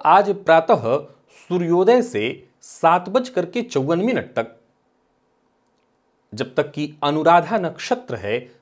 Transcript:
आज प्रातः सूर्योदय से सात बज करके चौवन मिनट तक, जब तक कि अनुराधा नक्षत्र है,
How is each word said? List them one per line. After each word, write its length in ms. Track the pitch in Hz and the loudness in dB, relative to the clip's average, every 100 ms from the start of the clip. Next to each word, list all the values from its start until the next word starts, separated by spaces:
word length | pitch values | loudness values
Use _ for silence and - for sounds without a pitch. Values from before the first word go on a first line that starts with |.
| - | 4
आज 240 | 180 202 196 | 4 4 0
प्रातः 480 | - 165 165 196 113 139 - _ _ - | 2 4 4 2 0 -2 -4 _ _ -20
सूर्योदय 600 | - 180 170 175 185 247 | -6 -4 0 2 4 4
से 460 | 247 104 110 - - _ | 2 -4 -4 -6 -16 _
सात 480 | - - 165 175 180 | -20 -2 2 2 0
बज 200 | 226 254 | -4 -2
करके 320 | - 175 - | -4 -4 -6
चौवन 360 | - 143 135 170 | -6 -4 -2 -2
मिनट 320 | 214 214 - | -2 -4 -4
तक, 220 | - 117 - _ _ _ _ _ _ _ _ _ _ _ _ _ _ _ _ _ | -6 -8 -10 _ _ _ _ _ _ _ _ _ _ _ _ _ _ _ _ _
जब 200 | 107 131 - | -10 -6 -4
तक 160 | 147 | -4
कि 220 | 147 147 - | -6 -10 -6
अनुराधा 540 | 143 151 156 175 165 220 | -2 0 4 4 2 -2
नक्षत्र 560 | 175 - - 247 - 113 | -4 -8 -6 -6 -6 -8
है, 240 | 101 120 127 _ | -4 -6 -6 _